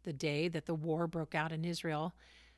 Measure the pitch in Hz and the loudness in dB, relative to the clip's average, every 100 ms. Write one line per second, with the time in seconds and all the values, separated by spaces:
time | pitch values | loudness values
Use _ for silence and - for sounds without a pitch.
0 | - 135 160 147 175 165 - 165 160 156 | -8 -2 0 2 2 0 -2 0 2 2
1 | 170 165 156 160 160 160 170 165 165 151 | 2 0 -2 0 -2 -2 -2 -2 -2 0
2 | 160 - - - - | -2 -6 -16 -20 -20